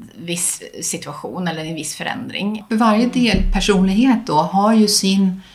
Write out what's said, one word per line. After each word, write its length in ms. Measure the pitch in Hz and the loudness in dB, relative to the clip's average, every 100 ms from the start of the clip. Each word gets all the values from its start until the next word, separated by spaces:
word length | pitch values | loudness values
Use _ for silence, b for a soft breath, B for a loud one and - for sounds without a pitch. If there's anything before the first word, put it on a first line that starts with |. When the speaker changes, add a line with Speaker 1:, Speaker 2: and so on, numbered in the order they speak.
| - - | -20 -16
Speaker 1:
viss 440 | 170 175 - - - - | -8 -6 -4 -6 -10 -12
situation 680 | - 160 143 147 - 143 180 | -8 -8 -10 -12 -10 -6 -6
eller 180 | 160 156 | -6 -8
en 100 | 160 | -8
viss 200 | 143 - | -10 -8
förändring? 680 | 170 - - - 196 214 - | -8 -8 -8 -6 -6 -6 -4
Speaker 2:
För 60 | 220 | 0
varje 280 | 226 214 | 2 2
Speaker 1:
Mm. 80 | 247 | 2
Speaker 2:
delpersonlighet 1120 | 254 240 190 - 196 185 202 190 196 262 226 - | 2 2 2 2 2 2 2 4 4 4 2 2
då 80 | 156 | 0
har 380 | 170 190 208 | 2 2 4
ju 140 | 226 208 | 4 4
sin, 540 | - 190 196 190 185 B | 2 2 2 2 0 B